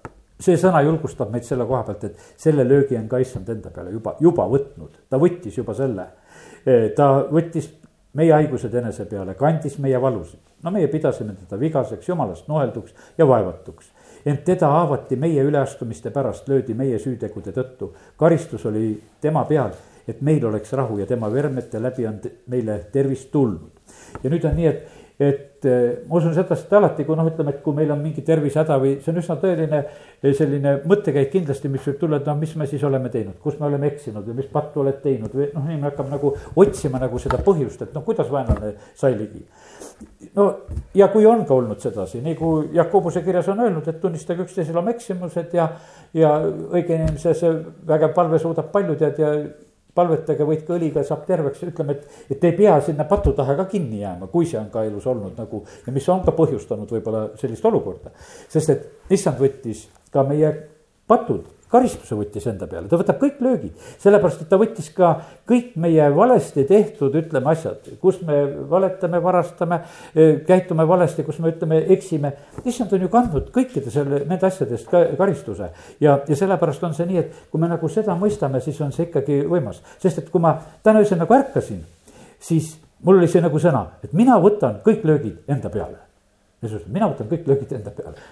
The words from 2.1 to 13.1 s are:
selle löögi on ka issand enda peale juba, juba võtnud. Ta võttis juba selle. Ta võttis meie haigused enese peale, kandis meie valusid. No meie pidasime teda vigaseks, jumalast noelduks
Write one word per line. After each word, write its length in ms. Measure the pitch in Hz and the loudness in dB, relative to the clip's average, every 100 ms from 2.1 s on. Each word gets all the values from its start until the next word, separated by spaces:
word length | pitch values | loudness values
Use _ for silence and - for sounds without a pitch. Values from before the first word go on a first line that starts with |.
| - - - | -12 -20 -4
selle 260 | 160 156 | 0 2
löögi 320 | 120 139 131 117 | 4 4 4 -2
on 120 | 107 | -2
ka 80 | 127 | -2
issand 320 | 127 104 95 | -2 -6 -10
enda 200 | 107 - | -10 -10
peale 220 | - 90 | -14 -10
juba, 240 | 107 107 - | -8 -8 2
juba 260 | 160 165 95 | 2 4 2
võtnud. 480 | 139 139 - - _ - | 0 -2 -12 -20 _ -4
Ta 80 | 131 | 2
võttis 400 | 175 175 107 113 | 2 0 -12 -8
juba 160 | 113 | -8
selle. 340 | 107 135 98 - - _ - - - - 123 107 - | -4 -4 -4 -10 -16 _ -20 -20 -8 4 4 4 4
Ta 320 | 143 139 127 | 4 4 2
võttis 420 | 160 165 165 - - _ _ _ | 0 0 -4 -8 -12 _ _ _
meie 180 | 135 165 | 0 4
haigused 420 | 151 151 123 117 | 6 4 -2 -4
enese 320 | 120 117 95 95 | -4 -4 -8 -8
peale, 280 | 101 92 | -8 -8
kandis 440 | 95 143 156 143 - | -2 0 0 -4 -6
meie 220 | 135 127 | -2 0
valusid. 380 | 131 113 82 - _ _ | 0 -2 -8 -18 _ _
No 80 | 165 | -6
meie 160 | 202 156 | -2 -2
pidasime 460 | 151 156 120 107 | 0 -2 -2 -6
teda 260 | 98 - 101 | -12 -12 -4
vigaseks, 480 | 151 156 117 110 - | -2 -2 -4 -6 -6
jumalast 400 | 180 117 87 - | -4 -4 -6 -6
noelduks 460 | 151 131 117 - _ - | -4 -2 -6 -14 _ -10